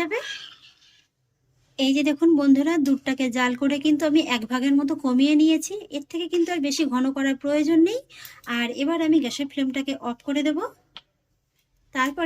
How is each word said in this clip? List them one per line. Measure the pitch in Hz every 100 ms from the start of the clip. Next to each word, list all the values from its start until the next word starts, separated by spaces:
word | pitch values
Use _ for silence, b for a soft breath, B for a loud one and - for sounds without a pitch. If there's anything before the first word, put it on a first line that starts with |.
যাবে। | 339 440 - - - - - _ _ _ _ _ _ _ _ _ _ -
এই | 269 277
যে |
দেখুন | 294 294 330 302
বন্ধুরা, | 277 269 294 339 277
দুধটাকে | 269 - 269 262 233
জাল | 247 247
করে | 277 285
কিন্তু | 302 294 311
আমি | 302 302
এক | 233 220
ভাগের | 254 269 277
মতো | 285 311
কমিয়ে | 269 247 277 302
নিয়েছি, | 311 320 311 415 - 285
এর | 285
থেকে | 330 339
কিন্তু | 349 339
আর | 349 285
বেশি | 277 294
ঘন | 247 262 269
করার | 269 269
প্রয়োজন | 285 294 302 330 339
নেই। | 480 - B B B - 240
আর | 233 240
এবার | 285 339 320
আমি | 320
গ্যাসের | 247 - 277
ফ্লেমটাকে | - 269 262 277 269 240
অফ | 240 -
করে | 285 294
দেব। | 302 440 - _ - - _ _ _ _ _ _ _ _
তারপর | 277 262 285